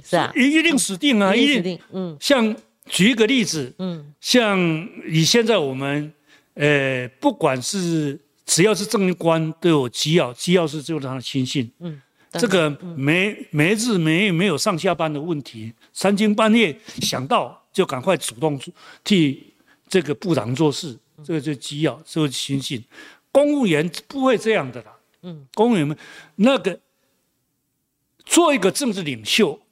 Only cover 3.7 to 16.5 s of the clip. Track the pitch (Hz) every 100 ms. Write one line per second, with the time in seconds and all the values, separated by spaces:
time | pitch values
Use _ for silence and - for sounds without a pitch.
3.7 | - 185 165 147 - - 247 220 190 170
4.7 | 156 - - - 160 160 233 226 208 139
5.7 | 131 139 147 151 - _ _ _ - 147
6.7 | 143 135 131 123 - 285 214 151 131 120
7.7 | 202 175 160 143 143 _ _ - 156 208
8.7 | 185 202 214 185 175 165 165 156 - 175
9.7 | 151 123 - 147 170 127 127 175 180 160
10.7 | 151 131 156 135 131 - 139 127 147 113
11.7 | - 170 147 _ _ _ 170 226 185 151
12.7 | 139 180 160 139 175 208 - - 147 160
13.7 | 214 240 190 156 160 208 165 202 147 220
14.7 | 160 190 175 160 147 170 147 - 113 110
15.7 | - _ - 190 196 214 208 214